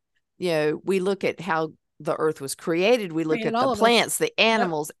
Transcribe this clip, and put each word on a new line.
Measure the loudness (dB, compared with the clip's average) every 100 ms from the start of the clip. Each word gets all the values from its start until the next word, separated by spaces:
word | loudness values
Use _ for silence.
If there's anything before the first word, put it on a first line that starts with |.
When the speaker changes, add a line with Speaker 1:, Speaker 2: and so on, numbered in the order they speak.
| _ _ _ _
Speaker 1:
You | -2
know, | 0 0 -2
we | -2 0
look | 0 -2
at | -4 -4
how | -4 -2 -2 -8 _ -10
the | -6 -2
earth | -2 -2
was | -8 -8
created. | -2 0 2 2 0
We | -4
look | -2 -2
Speaker 2:
Created | 0
Speaker 1:
at | 0
the | 0
Speaker 2:
all |
of | 2
us. |
Speaker 1:
plants, | 4 4 2 0
the | -2 2
Speaker 2:
Yep. | 2
Speaker 1:
animals, | 2 0 -2 -6 -2